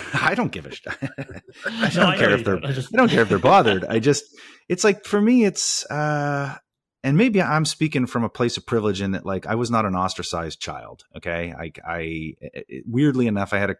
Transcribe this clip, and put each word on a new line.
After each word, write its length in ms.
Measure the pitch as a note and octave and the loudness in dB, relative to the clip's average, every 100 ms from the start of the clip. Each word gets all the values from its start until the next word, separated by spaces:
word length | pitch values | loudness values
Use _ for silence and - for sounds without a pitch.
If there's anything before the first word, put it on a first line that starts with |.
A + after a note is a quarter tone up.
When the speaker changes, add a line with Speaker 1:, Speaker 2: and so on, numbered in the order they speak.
| - | -2
Speaker 1:
<laughs> 40 | |
I 220 | C#3+ - G3 | -2 0 0
don't 160 | A3 | -2
give 160 | F2 D2 | -6 -14
a 40 | |
sh-, 120 | - | -14
<laughs> 40 | - | -12
I 220 | - - - C3 F#2 - - - | -10 -10 -10 -14 -16 -18 -12 -10
Speaker 2:
No, 240 | A3+ A3 | -4 -2
Speaker 1:
don't 80 | F3 | 2
Speaker 2:
I 140 | G3 | 2
know 40 | F#3+ | 4
Speaker 1:
care 100 | A2 | 2
Speaker 2:
you 60 | G#2 | 2
Speaker 1:
if 80 | G2+ | 0
they're, 140 | F#2 | -2
Speaker 2:
don't. 60 | C#3 | -2
I 60 | |
just 220 | C3 B2+ | -6 -2
Speaker 1:
I 40 | A#3+ | 2
don't 120 | A#3 | 4
care 140 | - | 4
if 60 | G#2+ | 4
they're 100 | G2 | 4
bothered. 460 | C3 F#3+ A#2+ F#2+ F2+ | 6 6 6 2 0
I 120 | A2+ | 2
just, 260 | B2+ C#3+ - - - - - | 2 2 -2 -20 -20 -14 -6
it's 140 | F3+ | 0
like, 200 | G#3+ G3 - | 2 0 0
for 140 | G#3 | 2
me, 260 | G#3+ B3 G3+ | 4 6 4
it's, 380 | - - - - | 0 -4 -4 -6
uh, 640 | D3 D3+ D3 D3 C#3+ C#3 C#3+ _ _ _ _ | -4 -2 -2 -2 -4 -6 -10 _ _ _ _
and 140 | C3+ D3+ | 0 4
maybe 240 | B3 G3 | 4 2
I'm 240 | C3+ D#3 D3+ | 2 2 0
speaking 400 | - D#3 C#3+ B2 | -2 -2 0 -2
from 180 | B2 | -2
a 60 | A2+ | -2
place 260 | - A#2+ - | 0 -2 -2
of 120 | - | -2
privilege 340 | A#2 G#2 F#2+ | 0 0 0
in 100 | G2 | -2
that, 120 | F#2+ F#2+ | -4 -4
like, 220 | F#2 - | -6 -2
I 80 | A2+ | -2
was 160 | A2+ | 0
not 140 | A2+ G#2 | 0 0
an 100 | F#2 | 0
ostracized 640 | F#2 - E2+ E2+ D#2+ - | -2 -4 -8 -6 -6 -10
child. 460 | - C#2+ A1 - _ D#2 | -12 -12 -14 -20 _ -12
Okay. 400 | F2+ E2+ E2+ C#2 | -6 -6 -6 -8
I, 140 | E2 - | -12 -12
I, 500 | - E2+ D#2+ D#2+ D#2 - | -8 -6 -6 -8 -8 -12
it, 440 | - - - C2 - | -16 -14 -14 -14 -4
weirdly 400 | A#2+ D3 B2+ A#2+ | 2 2 4 2
enough, 260 | G2+ G2 | 0 0
I 60 | G2+ | 0
had 140 | G2 | -2
a 60 | F#2 | -4